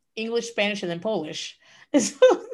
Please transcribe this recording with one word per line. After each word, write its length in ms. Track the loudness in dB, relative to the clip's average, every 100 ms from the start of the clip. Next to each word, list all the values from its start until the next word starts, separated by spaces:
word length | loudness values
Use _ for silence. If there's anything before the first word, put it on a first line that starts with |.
| _
English, 340 | -10 -6 -4 -4
Spanish, 340 | -2 -2 -2
and 80 | -6
then 100 | -6
Polish. 580 | -4 -4 -6 -10 -12 -16
<laughs> 340 | _ -20 -2 0
So 180 | 0 6 6 6 -2